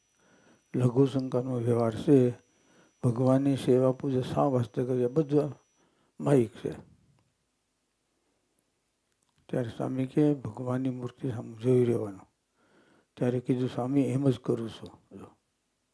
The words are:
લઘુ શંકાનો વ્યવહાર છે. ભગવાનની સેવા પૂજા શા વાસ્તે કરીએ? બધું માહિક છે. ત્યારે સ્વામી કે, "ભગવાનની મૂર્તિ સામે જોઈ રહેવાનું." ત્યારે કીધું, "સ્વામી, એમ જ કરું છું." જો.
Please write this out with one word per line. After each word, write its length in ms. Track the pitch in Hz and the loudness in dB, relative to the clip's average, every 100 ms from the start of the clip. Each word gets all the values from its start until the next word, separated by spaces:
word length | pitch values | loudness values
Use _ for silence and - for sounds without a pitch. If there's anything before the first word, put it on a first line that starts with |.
| _ _ _ _ _ _ _ 127 | _ _ _ _ _ _ _ 0
લઘુ 300 | 127 120 139 | 2 4 2
શંકાનો 500 | 131 131 127 127 123 | 0 -4 -4 -4 -4
વ્યવહાર 400 | 117 120 113 110 | 0 0 0 -2
છે. 380 | - 139 123 120 _ _ _ _ _ _ | 4 6 6 0 _ _ _ _ _ _
ભગવાનની 540 | 127 117 127 135 139 135 | -2 0 2 2 2 0
સેવા 340 | - 127 131 | 2 4 4
પૂજા 300 | 127 143 127 | 0 -2 -2
શા 220 | 123 143 | -2 -2
વાસ્તે 420 | 147 127 117 - 127 | 0 0 -2 -4 -4
કરીએ? 220 | 127 123 | -2 0
બધું 480 | 139 143 147 147 127 _ _ _ _ _ _ | 0 0 0 0 -8 _ _ _ _ _ _
માહિક 360 | 143 143 110 - | 2 4 2 -4
છે. 360 | - - - _ _ _ _ _ _ _ _ _ _ _ _ _ _ _ _ _ _ _ _ _ _ _ _ _ - | -10 -10 -18 _ _ _ _ _ _ _ _ _ _ _ _ _ _ _ _ _ _ _ _ _ _ _ _ _ -8
ત્યારે 220 | - 117 | -6 -6
સ્વામી 360 | - 131 131 131 | -8 -6 -4 -2
કે, 280 | - 147 | 2 2
"ભગવાનની 560 | 143 117 - 123 127 131 | 0 -6 -10 -6 -4 -4
મૂર્તિ 420 | 127 123 - 135 | -6 -10 -8 -8
સામે 220 | 110 117 | -6 -10
જોઈ 320 | 113 120 127 120 | -4 2 4 4
રહેવાનું." 420 | 113 107 95 - _ _ _ _ _ _ _ _ - | 0 -2 -10 -20 _ _ _ _ _ _ _ _ -4
ત્યારે 220 | 123 123 | -2 -2
કીધું, 300 | 123 123 127 | -2 -2 -2
"સ્વામી, 320 | - 123 139 | -4 -2 0
એમ 280 | 123 127 139 | 0 2 2
જ 100 | 117 | 0
કરું 300 | - 117 113 | -2 -4 -4
છું." 480 | - 104 - _ 98 | -12 -18 -20 _ -20
જો. 80 | - _ _ _ _ _ _ | -20 _ _ _ _ _ _